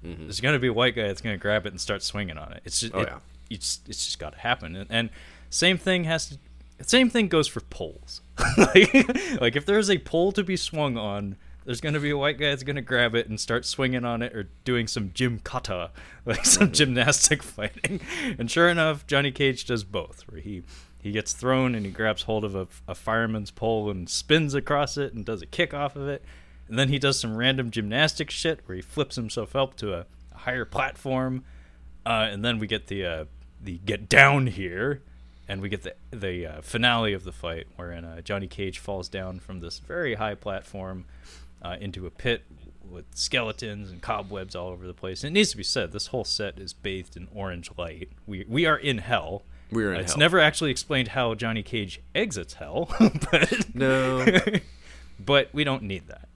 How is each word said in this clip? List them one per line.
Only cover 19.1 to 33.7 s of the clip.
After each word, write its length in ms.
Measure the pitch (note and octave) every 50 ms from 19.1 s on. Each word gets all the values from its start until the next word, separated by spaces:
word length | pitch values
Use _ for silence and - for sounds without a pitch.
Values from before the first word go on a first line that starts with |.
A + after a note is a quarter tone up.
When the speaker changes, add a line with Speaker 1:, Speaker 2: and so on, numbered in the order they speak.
| C#3+ C#3 C#3+ C#3
Speaker 2:
Cage 360 | C3 - C#3+ C3+ B2+ B2 -
does 180 | - B2+ A2+ G2+
both, 400 | F#2+ G2+ G2 E2 - - - - -
where 120 | - D#2
he, 240 | - G2+ G#2 F2+ E2+ - - - - - - -
he 140 | - G2+
gets 200 | G2+ G#2+ G#2 -
thrown 440 | - - - B2+ C3 C3 C3 B2+ A#2+
and 100 | A2 G#2
he 60 | G2
grabs 300 | F2+ F2 A2 A2 G#2 -
hold 200 | - - A2 A2
of 140 | G#2 G#2 G2
a, 100 | F#2+ F#2 F2 - - - -
a 80 | F2+
fireman's 560 | - - - A2 A2+ A2+ A2 A2 A2 G2+ -
pole 360 | - - - A2+ A2+ A2 G#2+ G#2
and 200 | G2+ F#2 F2 -
spins 440 | - - - - D3+ D#3+ D#3+ D3 C3+
across 420 | C#3+ - - D3+ C#3+ D3 C3+ -
it 160 | D3 C#3+ C3+ -
and 100 | A#2 G2
does 180 | - A2+ F#2+
a 40 | E2
kick 260 | - - - F3 -
off 220 | - C#3+ D3 C#3 -
of 140 | C#3+ C#3 C#3+
it. 160 | C#3+ C3+ - - - - - - - - - -
And 100 | A2 A#2+
then 100 | C#3 C3
he 100 | C#3+ C#3
does 220 | C3 C#3 C3+ -
some 160 | - A#2 A2
random 340 | A2 A#2+ C3 C3+ C3 B2+ A#2
gymnastic 600 | A2 A2+ G#2+ G2+ A2+ C3 D#3 D#3 - - D#3+ -
shit 300 | - - - E3 D#3+ - -
where 80 | - F#2+
he 40 | F#2+
flips 340 | - - - D3+ C#3+ - -
himself 380 | - A#2 G#2+ - A#2+ G#2+ - -
up 220 | C3+ C3+ C3 -
to 160 | - - G#2 F#2
a, 120 | E2+ E2+ - - - - -
a 60 | - -
higher 260 | - - B2+ B2+ A2+
platform. 800 | - - A#2+ - - - - - C#3 C3 B2+ C3 C3 C3 B2+ C3 - - - - - - - - - - - -
Uh, 220 | A#2 A#2 A2 A2 A2
and 120 | G2+ G2+ G#2+
then 140 | A#2+ A#2 A2
we 80 | A2
get 200 | G2 A2 G#2 -
the, 180 | - G2 G2 F#2+
uh, 200 | F2 E2 D#2+ D#2 D2 - - - - - -
the 160 | - F#2+